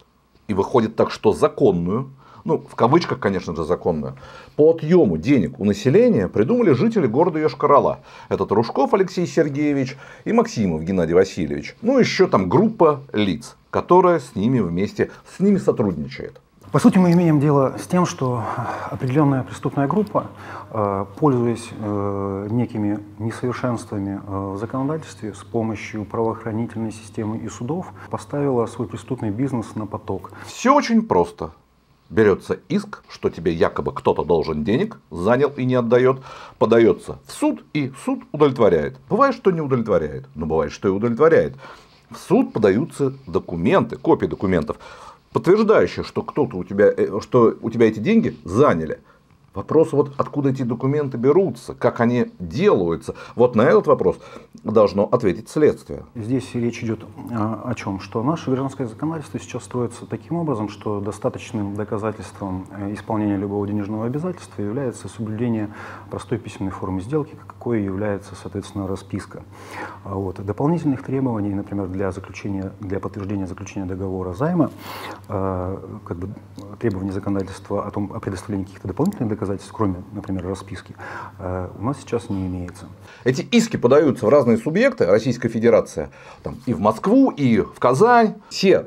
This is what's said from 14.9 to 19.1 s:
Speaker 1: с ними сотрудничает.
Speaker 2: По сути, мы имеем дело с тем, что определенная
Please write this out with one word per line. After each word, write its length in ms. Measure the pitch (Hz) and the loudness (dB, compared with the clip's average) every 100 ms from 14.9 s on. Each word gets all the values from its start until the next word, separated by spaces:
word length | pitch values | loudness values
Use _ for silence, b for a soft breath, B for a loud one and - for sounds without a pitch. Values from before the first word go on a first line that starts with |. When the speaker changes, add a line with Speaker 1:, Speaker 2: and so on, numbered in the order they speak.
| - - B - - | -2 -4 B -20 -2
Speaker 1:
с 40 | |
ними 180 | 190 196 | 2 2
сотрудничает. 840 | - 135 107 78 71 - - - _ _ - | 2 0 0 -2 -8 -10 -14 -16 _ _ -2
Speaker 2:
По 60 | 147 | 4
сути, 180 | - 190 | 6 6
мы 160 | 180 | 6
имеем 280 | 170 175 151 | 6 6 4
дело 360 | 147 143 131 107 | 4 4 2 -2
с 80 | - | -2
тем, 200 | 180 170 | 0 0
что 360 | - 131 123 104 B 117 B B | 0 -2 -2 -4 B -6 B B
определенная 520 | - 131 | -6 -2